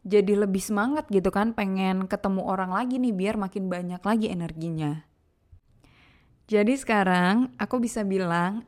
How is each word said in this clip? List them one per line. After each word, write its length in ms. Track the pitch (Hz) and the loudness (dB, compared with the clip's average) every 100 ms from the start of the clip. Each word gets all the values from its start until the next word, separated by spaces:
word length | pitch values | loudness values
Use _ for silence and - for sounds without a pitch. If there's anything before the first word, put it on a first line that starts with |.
jadi 420 | 185 208 196 202 202 | 2 2 4 2 2
lebih 160 | 190 | -2
semangat 440 | 202 208 240 302 294 | -2 -2 0 -2 0
gitu 200 | 196 180 | 0 2
kan, 240 | 196 226 | 0 0
pengen 560 | 226 196 190 190 185 185 | -2 -2 0 0 0 -2
ketemu 360 | 202 196 190 196 | -2 -2 -2 -2
orang 280 | 190 185 | -2 -2
lagi 240 | 190 254 254 | -2 -2 0
nih 160 | 247 | 0
biar 240 | 185 196 220 | 0 -2 -2
makin 320 | 190 202 190 | -4 -4 -4
banyak 320 | 180 180 180 | -4 -6 -4
lagi 280 | 196 226 214 | 0 0 0
energinya. 760 | 180 165 160 165 160 147 156 - _ _ _ _ - _ _ _ _ _ _ _ _ - | -4 -6 -6 -6 -2 -4 -4 -10 _ _ _ _ -20 _ _ _ _ _ _ _ _ 0
Jadi 240 | 208 208 | 2 4
sekarang 800 | 269 - 214 185 180 180 220 254 - | 2 0 2 4 4 4 4 0 -4
aku 180 | - 254 | -4 -2
bisa 240 | 233 233 | -2 -2
bilang 640 | 196 190 175 170 180 214 | -2 0 0 0 0 -4